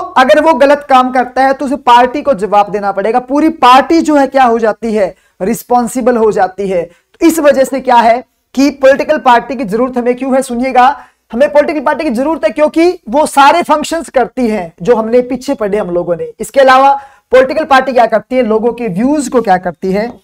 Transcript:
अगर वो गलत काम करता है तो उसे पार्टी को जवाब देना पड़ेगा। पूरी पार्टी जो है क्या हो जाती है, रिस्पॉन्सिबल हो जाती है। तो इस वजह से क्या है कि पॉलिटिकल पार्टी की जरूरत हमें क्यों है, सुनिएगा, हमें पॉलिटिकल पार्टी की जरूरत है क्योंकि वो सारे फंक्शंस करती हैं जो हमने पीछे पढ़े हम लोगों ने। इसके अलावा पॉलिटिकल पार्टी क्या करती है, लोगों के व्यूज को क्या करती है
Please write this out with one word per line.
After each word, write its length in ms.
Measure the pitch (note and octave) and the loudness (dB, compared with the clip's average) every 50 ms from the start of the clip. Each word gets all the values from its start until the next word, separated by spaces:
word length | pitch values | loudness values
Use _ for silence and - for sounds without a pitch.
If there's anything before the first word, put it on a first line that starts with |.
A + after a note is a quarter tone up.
| F4 - - | 2 0 0
अगर 300 | - C4 C4 D4+ D4+ D4 | 0 2 4 4 2 4
वो 100 | D#4+ D#4+ | 2 2
गलत 320 | A#3+ C#4 C#4 C#4+ C#4+ - - | 4 4 2 2 0 0 2
काम 220 | C4+ B3+ B3+ B3+ | 2 2 2 2
करता 340 | B3 C4 A#3+ B3 - B3 C4+ | 0 -2 -4 -2 -2 0 0
है 80 | C4+ C4+ | 0 0
तो 120 | C4+ D4 | -2 -4
उसे 100 | B3+ C4+ | -6 -6
पार्टी 460 | - - - A#3+ A#3+ B3 B3+ B3 D4 | -4 0 2 4 4 4 2 0 -4
को 120 | C#4 C#4+ C4+ | -2 -2 -2
जवाब 380 | F3+ G3+ G3+ F#3+ G3+ - G3+ | -2 -2 -2 0 0 0 0
देना 200 | F3 G#3 G3+ G3+ | -2 -6 -4 -4
पड़ेगा। 280 | G3 G3 G3 G#3+ A3+ B3 | -4 -4 -2 -2 -2 -2
पूरी 300 | B3 - C4+ C#4+ D#4 D#4+ | -4 -2 -2 0 0 0
पार्टी 520 | D#4+ - - F4+ - - C#4 - E4+ E4 | 0 2 4 4 4 4 4 2 0 0
जो 140 | - - D4+ | 0 2 2
है 120 | C#4+ C#4 C4 | 0 0 0
क्या 160 | - C4+ C4 | 2 2 2
हो 160 | A#3+ A3+ A#3 | 2 0 0
जाती 340 | A3 G#3+ G3+ - - A#3 G#3 | -2 -2 -4 -4 -4 -4 -2
है, 200 | G#3+ G3 E3+ - _ _ _ _ - | -2 -2 -4 -6 _ _ _ _ -8
रिस्पॉन्सिबल 760 | F#3 G3 A#3 F3+ - - A#3+ B3 A#3+ A3 - B3+ A#3+ A#3 B3 A#3 | -6 -4 -6 -6 -4 -2 -2 0 0 -2 -4 -4 -2 0 0 2
हो 140 | A3 A3 | 2 0
जाती 380 | G3 G3+ F#3+ F#3 - - G3+ F#3+ | 0 0 -2 -2 -2 -6 -6 -4
है। 140 | F#3+ F3 E3 | -4 -4 -4
तो 440 | - _ _ _ _ _ - - E4 | -6 _ _ _ _ _ 0 0 2
इस 120 | D#4+ D#4+ | 2 2
वजह 240 | D4 D4 C4+ B3+ C4 | 2 2 2 2 0
से 160 | B3+ C4+ C4 | -2 -2 -6
क्या 160 | B3+ C4 B3 | -2 2 2
है 280 | A#3 A3 A#3 A3+ B3 B3 _ _ _ _ _ - | 4 4 2 0 0 -4 _ _ _ _ _ -2
कि 140 | - C4+ C#4+ | 0 0 0
पॉलिटिकल 460 | C#4+ C#4+ C4 C4 C#4 C4+ D4 - D#4 D4+ | 0 2 2 2 2 2 2 -2 -2 -2
पार्टी 380 | - C4 A#3+ A#3 A#3 - C4+ | 2 2 2 2 0 -2 -8
की 80 | A#3 C4+ | -8 -6
जरूरत 340 | F#3+ F#3+ A3+ B3 C4 B3+ B3 | -6 -4 -4 -4 -2 -4 -4
हमें 180 | A#3+ A#3+ B3 | -2 -2 -4
क्यों 200 | B3 C4 C4+ B3+ | -4 -4 -2 -2
है, 60 | C4+ | -2
सुनिएगा, 640 | B3+ - A#3+ A#3 B3+ C4+ B3+ B3 B3 C4 D4 - - _ _ _ _ _ | -2 -2 -4 -4 -4 0 2 4 4 4 2 -2 -8 _ _ _ _ _
हमें 160 | - A3+ C#4 D#4 D4+ | -2 0 0 2 2
पॉलिटिकल 260 | D4 C#4+ B3+ D#4+ D4+ | 2 2 2 -2 -4
पार्टी 240 | B3+ D#4 D4+ A#3+ E4 | -2 -4 -4 -2 -4
की 60 | D#4 | -4
जरूरत 340 | A#3 A3 C4+ D4+ E4 C#4+ - | -2 -2 -2 -2 -2 -2 -4
है 60 | D#4 | -4
क्योंकि 400 | D#4 - D4+ D4+ - D#4+ E4 F4 F4+ F4+ - - | -2 0 -2 0 2 2 0 0 0 -2 -8 -4
वो 160 | G#3 C#4+ D#4 | -2 -2 -2
सारे 360 | - - C#4 C#4 C#4+ D4+ E4+ - | 0 2 2 4 4 4 2 0
फंक्शंस 460 | - D4+ D4+ D4+ - D#4 E4 D#4+ - | 0 -2 -2 -2 -4 -6 -8 -6 -4
करती 380 | - C4 A#3+ - - - B3+ A3+ | -2 -2 -2 -2 -2 -4 -2 -2
हैं 260 | G#3+ G#3 F3+ E3 - - | -2 -4 -6 -8 -12 -8
जो 140 | F3+ E3+ A#3+ | -2 0 0
हमने 260 | G#3+ A3 A3 A3+ B3 | 0 0 0 0 0
पीछे 320 | B3 B3 C4 B3 B3+ - C#4 | 0 0 -4 -8 -6 -6 -6
पढ़े 240 | C4+ A3 G3+ F#3+ G#3+ | -4 -4 -4 -4 -4
हम 120 | G3+ F3 | -4 -4
लोगों 260 | E3+ F3 F3 E3+ F3 | -4 -4 -2 -4 -4
ने। 160 | D#3+ - A#4+ A#4 - | -6 -6 -12 -12 -12
इसके 200 | G#3+ - - C#4 | -12 -4 0 2
अलावा 340 | C4+ C4 B3+ C4 C4+ C#4 C#4 C#4 - - _ _ _ - | 4 4 4 4 4 4 2 0 -4 -14 _ _ _ 0
पॉलिटिकल 320 | - B3+ C4 B3+ D4+ D4 D#4+ | 2 2 2 2 0 -4 -2
पार्टी 300 | - C#4 C4 C4 - B3 | 2 2 2 2 0 0
क्या 120 | B3 A#3 | 0 0
करती 300 | A3 A3+ G#3 G3+ - B3+ | 2 0 -2 -4 -2 -2
है, 80 | B3+ B3 | -2 0
लोगों 300 | G#3+ A3 A3 G#3+ A#3+ A#3 | 0 0 -2 -2 -2 -4
के 140 | A#3 A#3+ A3 | -4 -6 -6
व्यूज 420 | F3 F3 A#3 C4 D4 D#4 C#4 A#3+ | -4 -2 -2 -2 -2 -2 -4 -2
को 120 | - B3 | -2 -2
क्या 160 | A3+ G3+ F#3 F3+ | 0 0 0 0
करती 340 | F#3 F3+ E3 _ - F#3+ | -2 -6 -10 _ -6 -4
है 160 | F#3 G3+ G#3+ A#3+ A#3+ - | -4 -4 -4 -6 -8 -14